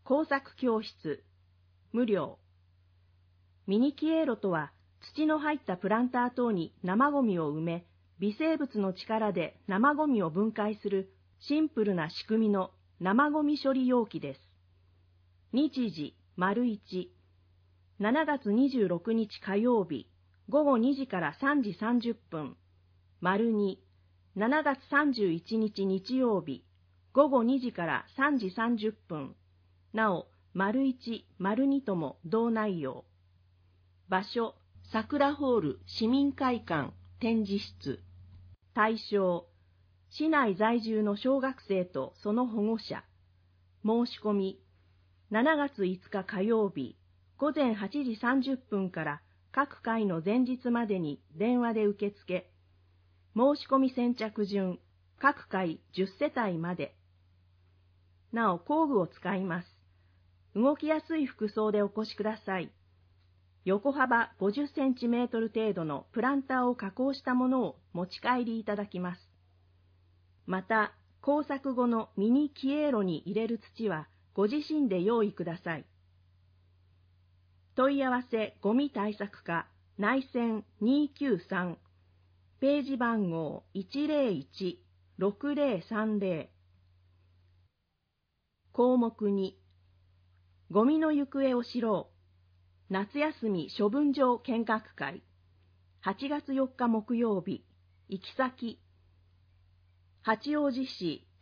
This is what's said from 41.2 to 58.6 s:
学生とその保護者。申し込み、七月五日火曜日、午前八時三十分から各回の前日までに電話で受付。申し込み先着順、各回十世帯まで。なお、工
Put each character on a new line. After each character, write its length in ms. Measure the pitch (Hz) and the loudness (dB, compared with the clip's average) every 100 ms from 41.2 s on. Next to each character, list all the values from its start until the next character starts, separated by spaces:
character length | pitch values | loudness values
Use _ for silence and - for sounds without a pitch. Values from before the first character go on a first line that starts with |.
| 254 269 | 2 2
学 180 | 262 262 - | 0 -6 -2
生 160 | 190 | -2
と 300 | 180 135 127 - | -2 -4 -6 -6
そ 140 | 208 | -2
の 160 | 226 254 | 0 0
保 140 | 214 | 0
護 160 | 214 226 | -2 -2
者。 260 | - 135 - _ _ _ _ _ _ _ | -6 -10 -12 _ _ _ _ _ _ _
申 220 | 208 233 240 | 0 0 0
し 140 | - | -2
込 80 | 208 | -2
み、 300 | 202 190 - _ _ _ _ _ _ _ | 0 -2 -6 _ _ _ _ _ _ _
七 260 | 214 294 302 | 2 2 2
月 280 | 277 - 185 | 0 -2 -2
五 240 | 185 - | -2 -6
日 140 | 202 | -8
火 200 | 185 190 | -6 -2
曜 260 | 208 226 202 | 2 2 2
日、 260 | 143 120 - _ _ _ - | -2 -8 -10 _ _ _ -4
午 140 | 294 | -2
前 220 | 302 254 | 2 0
八 320 | 208 - 294 254 | 0 -4 -4 -4
時 100 | 214 | -2
三 260 | 240 269 | 0 2
十 140 | 254 254 | 0 -4
分 340 | - 202 185 | -4 -4 -2
か 140 | 165 | -4
ら 180 | 156 147 _ _ _ | -6 -8 _ _ _
各 300 | 269 285 - | -2 -2 -4
回 240 | 233 226 202 | -4 0 0
の 160 | 165 | 0
前 160 | 175 247 | 0 2
日 300 | 247 247 240 | 0 -2 -2
ま 160 | 233 220 | -2 0
で 140 | 185 | -2
に 220 | 151 139 _ 156 | -2 -6 _ -4
電 240 | 226 247 | 0 2
話 140 | 233 | 0
で 120 | 220 208 | 2 0
受 240 | 202 202 | 0 -6
付。 380 | 202 - 180 - _ _ _ _ _ _ _ _ 214 | -6 -6 -6 -6 _ _ _ _ _ _ _ _ 2
申 200 | 269 294 | 4 2
し 100 | - | 2
込 120 | 269 | 4
み 100 | 262 | 4
先 260 | 254 240 240 | 2 -2 0
着 300 | 220 214 196 | -4 -4 -2
順、 340 | 202 185 175 _ _ _ _ | 0 -2 -4 _ _ _ _
各 320 | 277 294 - | 0 0 -6
回 320 | 190 175 - _ | -4 -2 -6 _
十 160 | 180 190 | -4 -4
世 240 | - 302 254 | -2 -2 0
帯 200 | 208 165 | -2 -2
ま 160 | 170 170 | -4 -6
で。 200 | 139 _ _ _ _ _ _ _ _ _ _ _ _ _ _ | -8 _ _ _ _ _ _ _ _ _ _ _ _ _ _
な 220 | 233 214 | 0 0
お、 60 | |
工 280 | 175 | 0